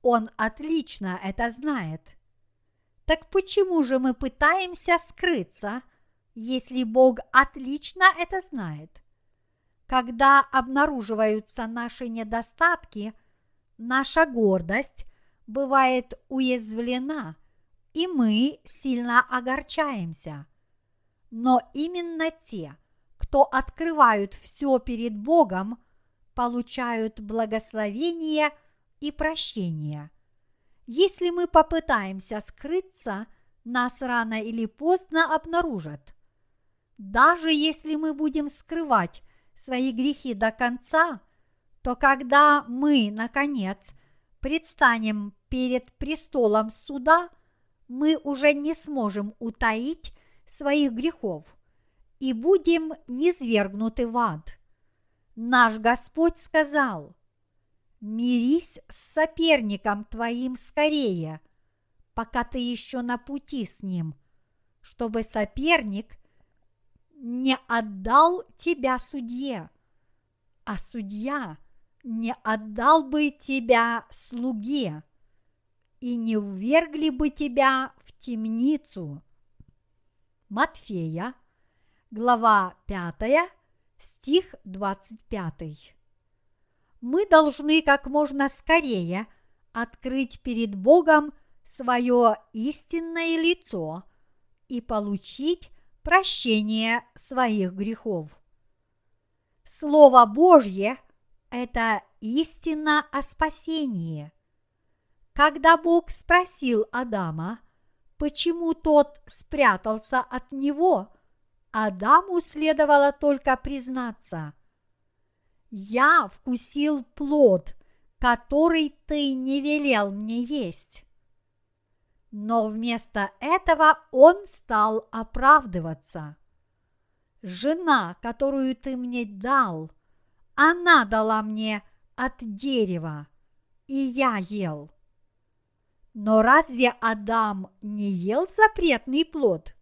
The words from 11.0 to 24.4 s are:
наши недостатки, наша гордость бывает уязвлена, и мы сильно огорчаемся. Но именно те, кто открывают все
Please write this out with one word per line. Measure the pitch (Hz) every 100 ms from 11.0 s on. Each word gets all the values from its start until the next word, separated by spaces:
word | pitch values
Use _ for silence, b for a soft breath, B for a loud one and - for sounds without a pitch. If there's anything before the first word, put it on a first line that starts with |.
| 208 220 220 214 214 - 226
наши | 233 233 - 247
недостатки, | 226 214 233 226 - 339 339 - 214 208 - _ _ _ _ _ -
наша | 233 262 262 320 320
гордость | 240 208 185 165 214 277 - - _ _ _ -
бывает | 233 269 269 262 254 247 - _
уязвлена, | 262 254 247 214 220 240 254 269 311 160 156 _ _ _ _ _
и | 311 370
мы | 311 226 214 269 -
сильно | - - 269 240 240 240
огорчаемся. | - 247 240 277 - - 294 226 170 160 - 147 - _ _ _ _ _ _ _ _
Но | 226 247 254 -
именно | 269 320 359 339 330 320
те, | 320 - 208 151 160 _ _ _ _
кто | - 277
открывают | 277 262 262 - 330 311 247 214 196
все | -